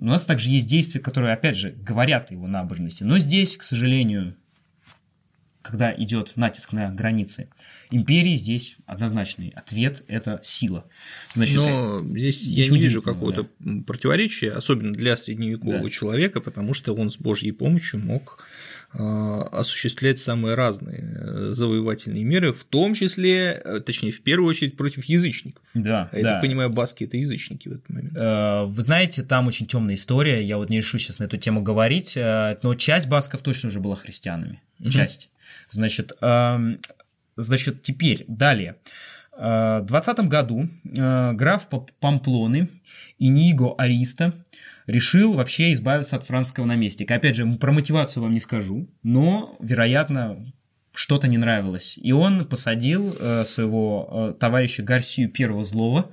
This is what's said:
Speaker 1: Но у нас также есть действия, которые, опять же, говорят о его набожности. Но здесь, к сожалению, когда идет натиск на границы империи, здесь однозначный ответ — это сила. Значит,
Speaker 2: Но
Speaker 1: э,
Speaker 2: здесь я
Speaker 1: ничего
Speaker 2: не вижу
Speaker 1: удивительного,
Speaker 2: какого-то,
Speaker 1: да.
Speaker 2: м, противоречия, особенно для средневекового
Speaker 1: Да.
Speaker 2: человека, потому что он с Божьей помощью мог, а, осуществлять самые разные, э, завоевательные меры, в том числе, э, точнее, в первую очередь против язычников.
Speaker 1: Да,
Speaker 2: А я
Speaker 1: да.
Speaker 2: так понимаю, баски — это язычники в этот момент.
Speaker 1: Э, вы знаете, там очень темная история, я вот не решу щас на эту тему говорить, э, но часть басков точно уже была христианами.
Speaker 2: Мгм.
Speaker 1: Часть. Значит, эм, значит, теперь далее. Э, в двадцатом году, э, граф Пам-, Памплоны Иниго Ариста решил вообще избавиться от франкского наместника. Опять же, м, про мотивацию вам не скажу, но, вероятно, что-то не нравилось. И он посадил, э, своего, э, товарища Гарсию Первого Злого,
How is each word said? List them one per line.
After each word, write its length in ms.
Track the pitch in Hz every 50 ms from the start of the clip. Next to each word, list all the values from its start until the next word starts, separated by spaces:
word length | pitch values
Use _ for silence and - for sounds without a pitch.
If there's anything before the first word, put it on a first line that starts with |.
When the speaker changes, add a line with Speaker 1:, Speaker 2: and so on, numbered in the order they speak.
Speaker 1:
Но 60 | -
у 40 | 117
нас 160 | 139 170 170
также 240 | - 160 117 107 127
есть 180 | 135 135 113 110
действия, 320 | 147 165 160 - - 135
которые, 320 | - 131 - 131 120 117
опять 240 | 113 110 - 156 110
же, 140 | 95 98 92
говорят 600 | - - 98 - - 113 127 143 147 117 - -
о 20 | 92
его 140 | 90 90 92
набожности. 560 | 98 95 90 87 90 85 87 82 - - 98
Но 160 | 110 156 196
здесь, 360 | 151 143 175 190 196 185 -
к 60 | -
сожалению, 720 | - - 127 117 123 127 127 131 123 107 104 101 92 90 95 _ _ _ _ _ _ _ _ _ _ - - _ _ _ _ _ _ _ _ _ _ _ _ _
когда 320 | - - 110 107 123 117 -
идет 360 | - 110 101 117 113 104 - -
натиск 380 | 120 120 110 - - - - -
на 160 | 107 104 98
границы 580 | 95 95 101 110 113 110 101 98 - - - - _ - - - - - - -
империи, 460 | 123 120 110 - 151 170 175 185 165
здесь 400 | 123 95 107 117 123 123 - - _ _
однозначный 640 | - 95 95 113 113 110 110 98 98 - - 90 85
ответ — 540 | - - - - 107 107 120 135 139 - - -
это 300 | 104 113 - 113 107 -
сила. 420 | - - - - 123 101 90 82 - _ _ - - - - - - -
Значит, 240 | - 117 117 143 143
Speaker 2:
Но 440 | 143 147 147 139 127 123 107 101 98
Speaker 1:
э, 180 | 85 - - 110
Speaker 2:
здесь 240 | 127 139 135 -
я 220 | 220 131 - 135 131
Speaker 1:
ничего 120 | 135 147
Speaker 2:
не 60 | 156
вижу 160 | 165 123 117 113
Speaker 1:
удивительного, 160 | - - 92
Speaker 2:
какого-то, 340 | 87 - 117 92 104 107 - _ -
Speaker 1:
да. 100 | - 104
Speaker 2:
м, 140 | 104 101 -
противоречия, 640 | - - - - 127 143 175 226 214 - - - 107
особенно 420 | 104 - - - 135 113 107 104
для 240 | 104 - 117 123 117
средневекового 680 | - - - 110 107 113 110 113 110 - 107 104 101 104
Speaker 1:
Да. 60 | -
Speaker 2:
человека, 520 | - - 110 104 110 139 175 196 - -
потому 320 | - - - 101 101 110 139
что 200 | - - 123 104
он 160 | 110 110 104
с 60 | -
Божьей 360 | - - 113 104 101 - 107
помощью 460 | 107 - 127 143 170 170 165 - - 104
мог, 440 | 107 113 110 139 - - - - - - - - - - - - - _
а, 560 | - - 110 107 107 107 107 107 104 107 - -
осуществлять 640 | - - 113 - - - - 117 - - 131 135 135 131
самые 360 | - 123 117 117 113 113 113
разные, 460 | 127 127 117 101 98 - - - -
э, 500 | - 110 110 110 - 107 107 104 101 101 107
завоевательные 680 | 120 120 117 110 110 110 110 107 104 - 110 104 104 107
меры, 280 | 123 165 185 180 147
в 120 | 117 - -
том 280 | - - 143 180 208
числе, 640 | 220 214 196 180 - 190 180 185 185 185 185 175 - - -
э, 160 | - 101 104
точнее, 320 | - - 117 - - 107
в 80 | - -
первую 300 | - 127 156 180 180 170
очередь 260 | 156 - 147 135 -
против 300 | - 135 143 139 139 127
язычников. 580 | - 160 175 175 156 120 - - - - _ _ _
Speaker 1:
Да, 380 | - 117 104 107 113 104 87 85
Speaker 2:
А 60 | - 107
я 40 | 110
Speaker 1:
да. 80 | 113
Speaker 2:
так 100 | 104 92
понимаю, 260 | 151 135 131 131 127 123
баски — 360 | 110 123 120 123 - - 110
это 120 | - -
язычники 520 | 123 143 143 120 - - - - 135 - -
в 40 |
этот 160 | - - - -
момент. 240 | - 123 123 131 160
Speaker 1:
Э, 500 | - 113 110 110 107 104 104 101 104 104
вы 160 | 101 101 113
знаете, 400 | 113 120 160 175 185 170 175 139
там 240 | 123 - 135 127 127
очень 200 | 123 110 - 110
темная 280 | - - 120 110 101 98
история, 500 | 98 - - 123 135 147 156 127 110 107
я 140 | 101 107 104
вот 100 | 104 87
не 80 | 113
решу 220 | 110 107 - - 110
щас 200 | - - - -
на 60 | 107
эту 140 | 98 - 101
тему 240 | - 117 110 107
говорить, 560 | 101 107 107 110 110 120 143 185 185 - - 127
э, 400 | 120 113 110 110 107 107 107 -
но 120 | - 123 123
часть 340 | 123 - - 151 180 151 127
басков 320 | 147 143 135 - - 127
точно 300 | - 139 123 - - 113
уже 100 | 98 104
была 160 | 95 104 95
христианами. 640 | 90 - - - - - 95 85 82 82 - 101 - _ _ _ -
Speaker 2:
Мгм. 120 | - 113
Speaker 1:
Часть. 400 | 131 135 135 - - - - _ _ _ _ - - - - -
Значит, 420 | - 104 110 110 - - - - - -
эм, 580 | - 123 120 120 120 120 120 120 117 113 113 - - - - _ _ _ _ _ _ _ _
значит, 460 | - 117 110 131 127 - 143 - -
теперь 420 | - - - - - 139 107 - - -
далее. 480 | 113 107 135 147 131 104 92 85 - _ - - - - - - - - - _ -
Э, 440 | - - 113 113 110 113 110 110 110
в 60 | 101
двадцатом 420 | 101 123 156 160 240 240 233 208 156
году, 400 | 143 151 131 117 117 117 156 170 - - -
э, 480 | - - 127 131 131 131 127 127 123
граф 360 | 117 107 127 156 196 202 - -
Пам-, 180 | - 123 131 - - -
Памплоны 680 | - 143 143 131 - 139 127 117 113 113 123 151 180 165 - - _ - - - - - - -
Иниго 560 | 131 131 135 143 165 175 165 131 123 123 - -
Ариста 560 | 131 123 123 120 127 123 - - 165 175 170 170 - _ - - - - - - _
решил 480 | - 107 120 - - - 185 214 220 202
вообще 380 | 139 123 127 - - 160 170
избавиться 440 | 156 120 110 131 143 147 139 - 139
от 80 | 127 -
франкского 420 | - 123 127 127 127 - - 120
наместника. 480 | 117 117 117 110 101 98 - 101 - 120
Опять 220 | 123 - 143 120
же, 60 | 113
м, 140 | 120 113 120 117
про 140 | 135 135
мотивацию 500 | 143 151 143 - 156 156 139 - - 123
вам 120 | 117 110 113
не 60 | 113
скажу, 480 | - - 123 110 104 95 98 127 180 - _ _
но, 540 | - 113 120 131 147 170 190 220 220 - - -
вероятно, 920 | - 110 127 117 113 117 127 143 165 151 143 131 120 107 98 95 110 127 - _ _ _ _ _ _ _
что-то 360 | - - - - 147 139 139 127
не 100 | 120 117
нравилось. 600 | 117 117 113 104 95 95 92 90 - - - -
И 100 | - 123
он 320 | 127 147 170 196 196 185 160
посадил, 680 | - 135 - - 117 113 117 120 131 165 196 202 196 - -
э, 260 | - 120 117 113 110
своего, 640 | - - - 113 110 110 113 110 107 104 98 - -
э, 280 | - 113 110 104 - -
товарища 440 | - 117 120 127 127 123 - -
Гарсию 480 | 104 107 123 127 123 - - - 123 110
Первого 340 | - - 131 113 104 104 107
Злого, 460 | 95 104 110 113 117 127 165 185 -